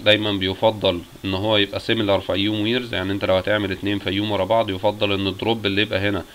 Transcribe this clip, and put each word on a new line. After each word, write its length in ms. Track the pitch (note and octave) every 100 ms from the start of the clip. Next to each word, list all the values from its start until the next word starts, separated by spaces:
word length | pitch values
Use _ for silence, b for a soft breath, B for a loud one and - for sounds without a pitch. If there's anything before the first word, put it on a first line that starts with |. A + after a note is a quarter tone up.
| G#2
دايما 260 | G#2+ G#2+
بيفضل 720 | G2 F#2 F#2 A2+ G#2+ G2 F2 E2 - G2
ان 80 |
هو 240 | F#2+ A2 G#2+
يبقى 220 | G2+ G2+
سيميلار 400 | - A2+ G2+ G2
فيوم 420 | - G2 G2+ G#2+
ويرز. 320 | G#2+ B2 A#2+
يعني 180 | G2 F#2+
انت 140 | G2 G2+
لو 100 | F#2+
هتعمل 360 | F#2 G#2 G2
اتنين 280 | F#2+ G2+ G2+
فيوم 320 | G2 F#2+ G#2+
ورا 140 | G2+ F#2
بعض 240 | A2+ G#2+
يفضل 420 | F#2 G#2 G#2 G#2
ان 160 | G2 G2
الدروب 380 | F#2 G#2 A2+ G2+
اللي 160 | G2
يبقى 180 | G#2+ F#2+
هنا 240 | G2+ F#2+ -